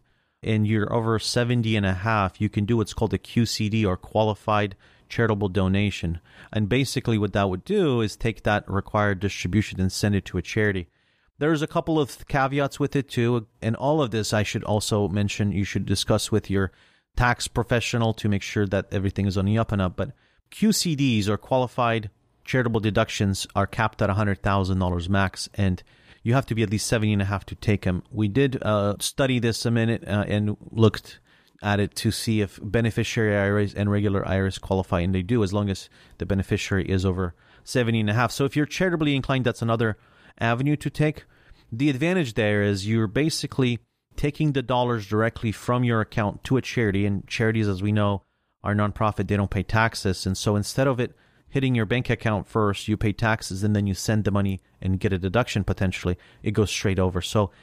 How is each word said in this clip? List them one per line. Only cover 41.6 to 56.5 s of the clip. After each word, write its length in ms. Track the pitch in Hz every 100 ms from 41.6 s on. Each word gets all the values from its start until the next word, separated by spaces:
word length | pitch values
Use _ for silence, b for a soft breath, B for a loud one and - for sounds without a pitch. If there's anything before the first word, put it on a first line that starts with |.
| b
The 180 | 113 147
advantage 440 | 131 160 185 143
there 300 | 110 107 104
is 240 | 101 101 98
you're 200 | 113 110
basically 720 | 135 151 - 151 - 131 120 - _ _ -
taking 380 | 147 - 156
the 100 | 139
dollars 420 | 127 123 123 117 95
directly 460 | 107 113 - 117
from 320 | 101 - 123
your 180 | 123 113
account 420 | 107 - 104 90 -
to 120 | 131
a 40 |
charity, 440 | - - 113 98 101
and 220 | 98 -
charities, 400 | - 113 113 104
as 160 | 95
we 80 | 101
know, 320 | 107 104 98 - _ _ _
are 100 | -
nonprofit, 540 | 104 104 - 110 - 95
they 100 | 101
don't 140 | 101
pay 120 | -
taxes. 640 | 90 110 113 - 101 92 -
And 100 | 92
so 180 | - 104
instead 320 | 101 - 135
of 120 | 123
it 140 | 123 b b b b
hitting 260 | 143 135 123
your 100 | 107
bank 240 | 120 123
account 380 | 117 117 107 87
first, 400 | 117 107 98 -
you 80 | 107
pay 140 | 113
taxes, 520 | 95 113 110 - 92
and 120 | 104 104
then 120 | 101
you 60 |
send 300 | 92 - 107
the 80 | 101
money 300 | 101 98 95 b b
and 180 | 92 92
get 120 | 107
a 40 | 95
deduction 460 | 92 101 127 -
potentially, 540 | 95 92 92 - 90 90 B B
it 80 | -